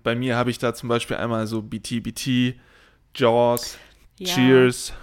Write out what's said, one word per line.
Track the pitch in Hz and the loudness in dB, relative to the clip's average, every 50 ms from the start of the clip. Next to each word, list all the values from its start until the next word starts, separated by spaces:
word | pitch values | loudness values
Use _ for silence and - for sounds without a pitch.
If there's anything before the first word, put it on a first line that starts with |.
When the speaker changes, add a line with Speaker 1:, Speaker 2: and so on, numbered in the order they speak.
| - | -4
Speaker 1:
bei | 117 117 | -2 -2
mir | 120 127 131 120 | -2 -2 -2 0
habe | 120 123 123 | 0 0 -2
ich | 117 - | -2 -2
da | - 117 113 | -2 -4 -4
zum | - - 120 | -4 -4 -2
Beispiel | 120 120 - - - | -2 -2 -2 -4 -6
einmal | - 104 117 117 110 110 | -6 -4 -4 -2 -4 -4
so | 107 113 110 104 | -4 -4 -6 -6
B | 110 - 110 | -8 -12 -12
T | - - 120 117 | -10 -6 -8 -6
B | 101 - 113 | -6 -6 -10
T, | - - 139 127 123 123 123 123 - _ _ _ _ _ _ _ _ _ _ - | -8 -4 -2 0 2 0 0 -2 -6 _ _ _ _ _ _ _ _ _ _ -4
Jaws, | - 131 117 117 120 120 120 120 123 - - - - - - _ _ _ - _ - | 0 2 4 4 4 4 2 2 0 -4 -8 -14 -18 -20 -20 _ _ _ -20 _ -12
Speaker 2:
Ja. | 185 180 175 | -6 -4 0
Speaker 1:
Cheers, | 135 127 127 131 131 127 127 123 - - - - - | 2 4 6 8 8 6 6 2 -2 -8 -12 -12 -14